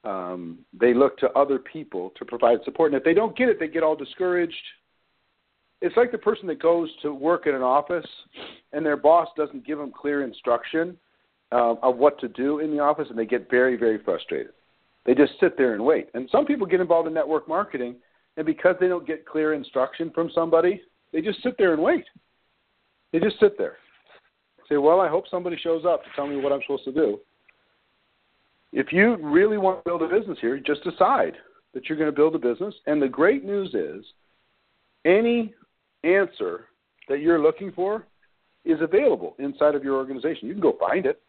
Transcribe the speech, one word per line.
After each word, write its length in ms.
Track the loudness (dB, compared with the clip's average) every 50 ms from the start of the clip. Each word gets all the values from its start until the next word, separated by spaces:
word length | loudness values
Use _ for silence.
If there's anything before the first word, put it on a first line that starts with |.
| _
Um, 560 | -8 -8 -8 -8 -8 -10 -10 -12 -14 -14 -16 _ _ -4
they 200 | 2 2 4 6
look 240 | 6 4 2 2 0
to 140 | -2 0
other 280 | 2 2 2 2 0 -4
people 520 | -4 -10 -14 -16 -14 -10 -10 -10 -10 -10 _ -16
to 60 | -14
provide 340 | -12 -4 0 2 2 2 2 -2
support. 260 | -8 -2 0 0 2
And 60 | 2 0
if 60 | 0
they 100 | 2 2
don't 220 | 2 0 -2 -2
get 140 | -2 0 0
it, 100 | 0 0
they 80 | -2 -6
get 160 | -2 0 0
all 120 | 0 0
discouraged. 600 | -2 -6 -14 -8 -4 -4 -2 0 -2 -2 -4 -6 -12 -18 -18 -20 _ _ _ _ _ _ _ _ _ _ _ _ _ _ _ _ _ _ _ _ _
It's 160 | -6 0 2 2
like 140 | 2 2
the 60 | 0 -2
person 300 | -2 -2 -2 -2 -4 -8
that 120 | -8 0
goes 300 | 2 2 2 2 0 -4 -8 -8
to 120 | -8 -8 -8
work 340 | -2 0 0 0 2 0 -2
in 80 | 0
an 60 | 0
office 440 | 2 2 2 2 2 0 -6 -6 -6 -10 -20 -20 -20 _ _ -20 -18 -18 -20 -20 _ _ -8
and 120 | -4 -2
their 120 | -2 -2 4
boss 300 | 6 6 6 6 4 0 -4
doesn't 300 | -6 -6 -6 -6 -14 -10
give 120 | -10 -8 -8
them 140 | -8 -12
clear 320 | -14 -8 -4 -4 -2 -2 -4
instruction, 760 | -4 -8 -8 0 0 0 0 0 -4 -2 -2 -2 -2 -6 _ _ _ _ _ _ _ _ _ _ _
uh, 240 | 0 2 2 2 2 2 0
of 140 | 0 2 4
what 220 | 4 4 4 2
to 100 | -10 -10
do 300 | -6 -4 -2 -2 -2 -2
in 120 | -4 -4
the 80 | -2 0
office, 280 | 2 0 0 0 -4 -8
and 80 | -4 -6
they 60 | -2
get 240 | -2 -2 -4 -2 _
very, 260 | 2 2 2 2 2
very 220 | 2 0 0 0 0
frustrated. 560 | -2 -4 -4 -4 -6 -8 -8 -8 -8 -10 _ _ _ _ _ _ _ _ _ _ _
They 80 | 0 4
just 200 | 4 4 2 4 0
sit 180 | 0 0 2 2
there 160 | 0 0 0
and 120 | 0 0
wait. 240 | 2 2 0 -2 -6 _
And 160 | -10 -6 0
some 140 | 0 0 2
people 200 | 2 -2 -4 -2
get 140 | -2 0 0
involved 280 | 2 2 2 2 2 0
in 60 | -2
network 340 | -4 -2 -2 -2 -4 -4 -4
marketing, 480 | -4 -4 -4 -4 -6 -8 -8 -8 -10 -16 _ _ _ _ _ _ _ -6
and 80 | -4
because 320 | -4 -4 2 2 2 2 4
they 80 | 0 0
don't 180 | 0 -2 -4
get 200 | -8 -10 -10 -10
clear 280 | -8 -4 -2 0 0 -2
instruction 560 | -2 -6 -6 -2 -2 -2 -2 -4 -8 -10 -6
from 200 | -4 -4 -6 -2 -2
somebody, 480 | -2 0 4 4 4 4 4 0 -2 -8 _ _ _ _ _
they 100 | -6 -6
just 220 | -4 -4 -6 -4 -6
sit 140 | -6 -2 0
there 160 | 2 2 2
and 100 | 2 2
wait. 220 | 2 0 0 -2 -10 _ _ _ _ _ _ _ _ _ _ _ _ _ _ _ _ _ _ _ _
They 80 | -4 -2
just 200 | 0 -2 2 4
sit 180 | 2 2 2 0
there. 200 | -6 -6 -6 -14 _ _ _ _ _ _ -20 -20 _ _ _ _ _ _ _ _ _ _
Say, 80 | -2 4
"Well, 240 | 4 6 6 6
I 80 | 4 2
hope 180 | 0 -2 -4 -2
somebody 300 | -8 -6 -4 -6 -8 -6
shows 260 | -2 -2 -2 0 2
up 180 | 0 0 0 -2
to 40 | -8 -8
tell 100 | -6 -6
me 120 | -4 -4 -4
what 160 | -2 0 -2
I'm 80 | -2
supposed 240 | -2 -4 -6 -6 -6
to 80 | -4 0
do." 260 | 0 0 0 0 -4 _ _ _ _ _ _ _ _ _ _ _ _ _ _ _ _ _ _ _ _ _ _ _ _ _ _ _ _ _ _
If 220 | -6 -6 -4 -2 2
you 240 | 4 4 4 2 0
really 400 | -2 2 4 4 4 4 2 2
want 260 | 0 0 0 -2 -4
to 60 | -6
build 120 | -4 -4
a 60 | -2 0
business 320 | 0 -2 -2 -2 -10 -4
here, 180 | -4 -4 -4 -4
just 260 | -4 -4 -4 -4 -4
decide 500 | -10 0 2 2 4 4 2 0 -2 -4 -10 -20 _ _ _ _ _ _
that 160 | -14 -8 -8
you're 80 | -4 -2
gonna 160 | -2 -2 2
build 220 | 2 2 2 2
a 40 | 0
business. 340 | -2 -2 -2 -2 -6 -10 -10 -10 _
And 160 | -2 0 0
the 80 | 0 -2
great 340 | 0 2 2 2 2 2 -2
news 300 | -4 -6 -4 -6 -4 -6
is 320 | -6 -6 -6 -10 -14 -18 -20 _ _ _ _ _ _ _ _ _ _ _ _ _ _ _ _ _ _ _
any 500 | 4 4 4 4 2 0 0 -2 -4 -10 _ _ _ _ _ _ _ _ _ 0
answer 640 | 2 2 2 2 -2 -4 -8 -6 -6 -6 -8 -14 _ _ _ _ _ _ _ -6 -6
that 100 | -4 -2
you're 200 | 2 2 2 4
looking 340 | 4 2 2 0 -10 -12 -6
for 340 | -4 -4 -4 -4 -6 -8 _ _ _ _ _ _ _ _ _ _ _ _
is 160 | -2 0 0
available 560 | 0 2 2 4 4 4 2 0 -4 -10 -10 -8
inside 360 | -8 -8 -2 2 2 2 2
of 80 | 2 -2
your 120 | -2 -2
organization. 520 | -2 -2 -4 -8 -6 -4 -6 -6 -4 -8 -10
You 60 | -8
can 80 | 0
go 160 | 0 0 2 2
find 260 | -2 -2 0 0 0
it. 160 | -2 -4 _ _